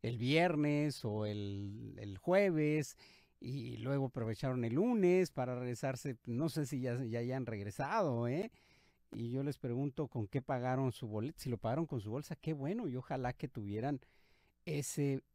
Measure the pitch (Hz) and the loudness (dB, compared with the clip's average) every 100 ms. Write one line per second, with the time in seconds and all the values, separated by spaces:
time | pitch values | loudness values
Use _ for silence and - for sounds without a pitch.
0 | 113 120 123 156 175 151 147 147 151 - | -4 0 4 6 6 4 2 4 2 -2
1 | 110 107 107 104 101 101 101 107 110 95 | -2 -2 -2 -2 -4 -4 -6 -10 -12 -10
2 | 101 95 170 190 196 156 151 151 143 - | -10 -4 4 6 6 4 4 2 -2 -10
3 | - - _ _ - 135 120 113 123 139 | -20 -20 _ _ -8 -6 -6 -6 -2 0
4 | 131 127 113 110 135 127 120 127 240 233 | 0 -2 -2 -2 -2 0 2 2 2 6
5 | 180 185 180 - 127 123 123 120 135 131 | 6 6 4 0 -2 -2 -4 -2 -2 -2
6 | 143 120 - 117 160 160 143 135 127 120 | -4 -6 -4 0 0 0 -2 -2 0 -2
7 | 120 117 120 131 120 107 101 - 139 220 | -2 -2 -2 -2 -4 -4 -4 -4 0 2
8 | 170 117 120 147 220 - _ _ _ _ | 2 2 2 0 -2 -8 _ _ _ _
9 | _ 107 117 131 139 135 123 120 143 147 | _ -8 -4 -2 -2 -2 -2 0 -2 -2
10 | 139 127 101 139 - 127 127 131 131 - | -4 -2 -2 -2 0 0 2 2 2 0
11 | 113 107 127 - 135 117 113 143 165 127 | -4 -2 -4 -4 -4 -2 0 0 0 -4
12 | 101 123 - 160 160 147 139 226 185 127 | -4 -6 -6 -6 -4 -2 -2 -2 -2 -4
13 | - 135 123 - 139 120 101 104 135 135 | -4 -2 -2 -4 -6 -6 -4 -2 0 -2
14 | - - _ - _ _ - 147 - - | -6 -20 _ -20 _ _ -6 -4 -2 0
15 | 143 135 - | 2 0 -4